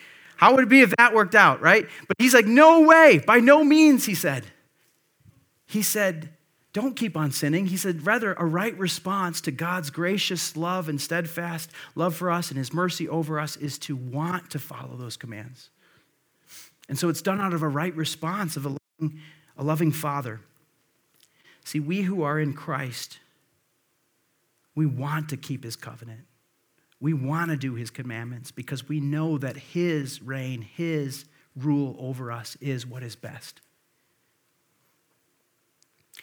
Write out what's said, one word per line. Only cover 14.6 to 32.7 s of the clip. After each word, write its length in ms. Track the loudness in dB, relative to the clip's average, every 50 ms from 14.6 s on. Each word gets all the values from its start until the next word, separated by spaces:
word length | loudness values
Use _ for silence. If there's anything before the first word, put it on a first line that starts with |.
| -12 -14 -16 -16 -16 -16 -16
those 220 | -14 -14 -14 -14 -14
commands." 500 | -14 -14 -14 -14 -16 -18 -20 -20 -20 _ _ _ _ _ _ _ _ _ _ _ _ _ _ _ _ _ -20 -20 -20 -20 _ _ _ -10
And 100 | -6 -4
so 100 | -2 -4
it's 140 | -4 -4
done 180 | -4 -4 -4 -2
out 120 | -4 -4
of 100 | -4 -4
a 60 | -4 -4
right 260 | -4 -4 -6 -6 -6
response 600 | -6 -8 -8 -8 -8 -8 -8 -6 -6 -6 -8 -8
of 100 | -8 -8
a 100 | -8 -10 -12 _ _ _ -8
loving, 200 | -8 -8 -8 -10 -18 -20 _ _ _ _ _
a 60 | -8
loving 300 | -4 -4 -2 0 0 -2
Father. 480 | -2 -4 -6 -8 -8 -8 -8 -10 -12 -14 -16 _ _ _ _ _ _ _ _ _ _ _ _ _ _ _ _ _ _ _ _ _ _ _
See, 160 | -14 -10 -8 -6
we 240 | -6 -4 -4 -4
who 220 | -4 -4 -4 -2 -2
are 160 | -2 -2 -2
in 120 | -2 -4
Christ, 680 | -6 -8 -10 -10 -8 -8 -8 -8 -10 -12 -14 -16 -18 -20 _ _ _ _ _ _ _ _ _ _ _ _ _ _ _ _ _ _ _ _ _ _ _ _ _ _ _ _ _ _ -4
we 120 | -2 -2
want 420 | -2 -2 -4 -6 -6 -6 -8 -8 -8
to 80 | -12
keep 260 | -12 -10 -10 -12 -12
his 140 | -12 -14 -16
covenant. 460 | -16 -16 -18 -18 -18 -18 -20 -20 -20 -20 _ _ _ _ _ _ _ _ _ _ _ _ _ _ -8
We 140 | -4 -4
want 400 | -2 -2 -2 -4 -4 -2 -2 -4
to 40 | -4
do 200 | -4 -4 -6 -8
his 140 | -8 -10 -12
commandments 600 | -12 -14 -12 -12 -10 -10 -12 -12 -14 -14 -16 -16
because 380 | -16 -16 -12 -10 -10 -10 -8 -8
we 100 | -6 -4
know 400 | -4 -4 -4 -2 -2 -2 -4 -4
that 180 | -6 -8 -10
his 640 | -12 -14 -10 -6 -4 -2 -2 -2 -4 -6 -8 -12 -14
reign, 420 | -12 -12 -10 -8 -8 -8 -10 -10
his 640 | -12 -12 _ -8 -6 -4 -4 -4 -4 -6 -10 -12 -18 _ _ _ _ _ -14
rule 400 | -6 -2 -2 0 0 -2 -4 -8
over 360 | -10 -10 -10 -10 -10 -10 -10
us 240 | -10 -12 -12 -14 -16 -12
is 240 | -8 -8